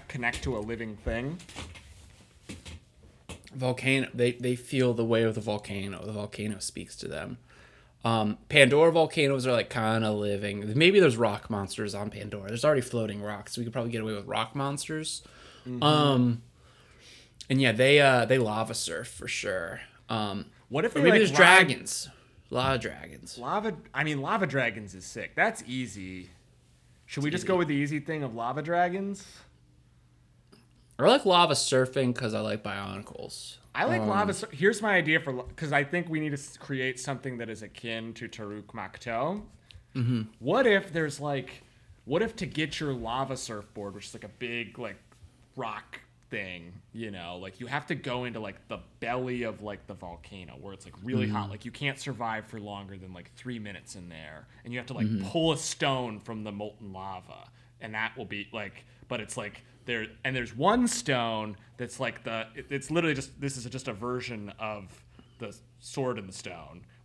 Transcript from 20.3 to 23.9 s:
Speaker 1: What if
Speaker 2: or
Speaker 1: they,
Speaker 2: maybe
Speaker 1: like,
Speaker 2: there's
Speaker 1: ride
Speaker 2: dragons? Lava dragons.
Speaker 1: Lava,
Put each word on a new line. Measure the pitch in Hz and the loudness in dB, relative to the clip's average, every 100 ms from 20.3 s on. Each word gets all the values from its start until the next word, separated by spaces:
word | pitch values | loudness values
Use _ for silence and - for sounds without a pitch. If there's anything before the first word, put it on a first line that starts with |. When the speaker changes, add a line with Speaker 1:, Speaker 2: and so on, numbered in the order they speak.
| 101 - - - | -4 -10 -16 -6
Speaker 1:
What | 131 226 | -2 0
if | 151 | 6
Speaker 2:
or | |
Speaker 1:
they, | 170 | 8
Speaker 2:
maybe | |
Speaker 1:
like, | 220 190 | 8 8
Speaker 2:
there's | 156 | 10
Speaker 1:
ride | 175 185 160 | 12 12 10
Speaker 2:
dragons? | 117 - - - - - - - | 2 -4 -6 -8 -14 -20 -20 -6
Lava | 123 135 127 | -2 0 0
dragons. | 110 64 - 69 - 123 | -2 -10 -14 -16 -16 -10
Speaker 1:
Lava, | 127 196 214 160 - | -4 -4 -4 -8 -8